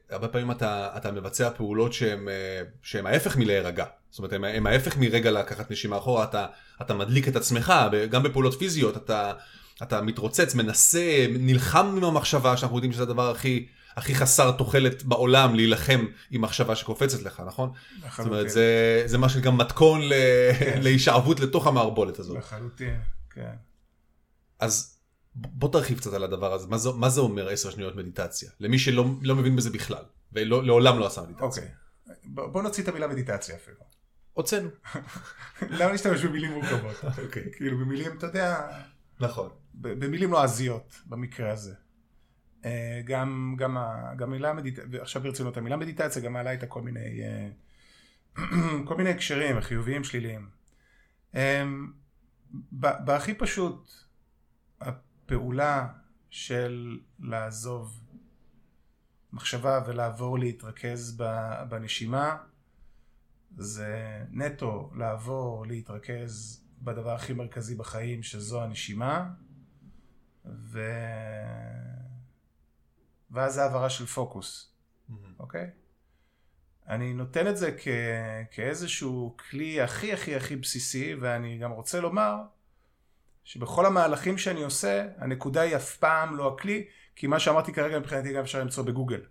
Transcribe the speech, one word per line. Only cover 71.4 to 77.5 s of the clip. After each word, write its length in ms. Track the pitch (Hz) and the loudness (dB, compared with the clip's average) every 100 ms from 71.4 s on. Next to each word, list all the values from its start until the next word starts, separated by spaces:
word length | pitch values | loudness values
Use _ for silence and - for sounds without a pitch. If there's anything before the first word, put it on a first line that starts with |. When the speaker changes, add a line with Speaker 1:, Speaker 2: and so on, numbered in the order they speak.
| 110 113 - 58 120 123 - - - _ _ _ _ _ _ _ _ _ - | -12 -12 -14 -14 -14 -16 -16 -18 -20 _ _ _ _ _ _ _ _ _ -10
Speaker 2:
ואז 240 | 123 135 | -2 -2
זה 80 | 135 | 0
העברה 280 | 139 131 131 | 0 0 -2
של 160 | 131 120 | -4 -8
פוקוס, 640 | - 117 - - - - _ _ _ - | -6 -6 -8 -12 -16 -20 _ _ _ -20
Speaker 1:
מהמם. 260 | 107 98 90 | -20 -20 -20
Speaker 2:
אוקיי? 320 | 127 165 180 - _ _ _ _ _ _ _ _ _ _ - | -12 -12 -12 -16 _ _ _ _ _ _ _ _ _ _ -8
אני 260 | 110 123 | -6 -4
נותן 340 | 123 127 165 | -6 -4 -2
את 80 | 190 | 0